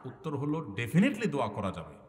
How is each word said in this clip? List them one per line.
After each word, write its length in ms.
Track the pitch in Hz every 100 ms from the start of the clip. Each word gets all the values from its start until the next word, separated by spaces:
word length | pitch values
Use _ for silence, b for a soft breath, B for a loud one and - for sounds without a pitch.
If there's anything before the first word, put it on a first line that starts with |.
| 127
উত্তর 320 | 127 160 139
হলো 380 | 143 160 131 98
definitely 540 | 117 160 262 254 214
দোয়া 180 | 143 110
করা 240 | - 95
যাবে, 240 | 87 78 -